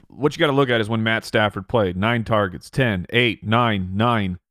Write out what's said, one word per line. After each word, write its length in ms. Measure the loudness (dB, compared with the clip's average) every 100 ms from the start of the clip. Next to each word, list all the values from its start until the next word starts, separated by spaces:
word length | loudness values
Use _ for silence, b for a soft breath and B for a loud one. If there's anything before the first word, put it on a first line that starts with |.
| -16
what 260 | -4 -2
you 60 | 0
gotta 140 | 0 2
look 140 | 2
at 100 | 0
is 80 | 0
when 140 | -2
Matt 240 | 0 -2 0
Stafford 420 | 0 0 0 -2
played. 300 | 0 0 0
Nine 260 | 0 0
targets, 460 | 0 0 0 -4 -8
ten, 340 | -2 0 0 -2
eight, 340 | 0 2 0
nine, 460 | 0 2 2 0 -2
nine, 440 | 0 2 2 -2 -6 _